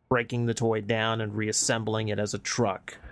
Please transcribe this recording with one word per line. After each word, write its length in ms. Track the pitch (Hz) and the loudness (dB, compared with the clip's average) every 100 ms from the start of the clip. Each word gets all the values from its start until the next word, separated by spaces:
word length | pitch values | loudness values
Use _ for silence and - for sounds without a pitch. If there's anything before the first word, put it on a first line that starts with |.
| - | 0
breaking 360 | 123 120 123 117 | 0 0 0 0
the 80 | |
toy 260 | 107 113 110 | 2 2 0
down 400 | 101 113 110 113 | 0 2 2 0
and 160 | 110 104 | -2 -2
reassembling 720 | 107 - - 117 110 110 110 | 0 0 0 0 0 0 0
it 100 | 101 | 0
as 140 | 104 | -2
a 60 | 104 | -4
truck, 580 | - - 110 92 - - - | -4 0 0 0 -8 -16 -4